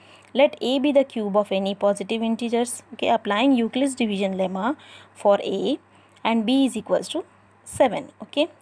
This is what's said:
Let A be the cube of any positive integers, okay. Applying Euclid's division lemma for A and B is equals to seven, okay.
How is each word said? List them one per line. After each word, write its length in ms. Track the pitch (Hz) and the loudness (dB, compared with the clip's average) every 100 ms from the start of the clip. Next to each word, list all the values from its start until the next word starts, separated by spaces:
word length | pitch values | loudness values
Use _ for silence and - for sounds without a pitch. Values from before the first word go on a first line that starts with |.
| - - - 226 | -20 -20 -8 2
Let 220 | 294 - | 2 2
A 180 | 233 269 | -2 0
be 120 | 277 | 2
the 120 | 277 | 2
cube 340 | 269 240 208 202 | 2 -2 0 0
of 140 | 208 | 0
any 240 | 190 196 196 | -2 -2 -2
positive 480 | 202 202 196 226 | -2 -2 -4 -4
integers, 580 | 226 226 233 233 240 - - | -2 -2 -2 -2 -2 -6 -14
okay. 160 | - - | -6 0
Applying 440 | - - 202 269 | 0 0 2 4
Euclid's 400 | 262 220 254 277 | 4 2 0 -2
division 400 | 254 226 196 196 | -2 -2 -2 -2
lemma 420 | 185 185 190 214 294 - - - | -2 -4 -2 -4 -4 -10 -20 -20
for 260 | - 208 202 | -2 2 2
A 340 | - 196 196 294 - - _ _ | 2 -4 -2 -4 -8 -20 _ _
and 200 | - 226 214 | -2 0 2
B 200 | 269 269 | 2 2
is 100 | 214 | -2
equals 320 | - 180 185 | -2 -2 0
to 140 | 320 - _ _ _ | -8 -10 _ _ _
seven, 480 | - - 269 170 - _ | -16 2 2 2 -8 _
okay. 240 | 208 - 320 - | -8 -4 -4 -4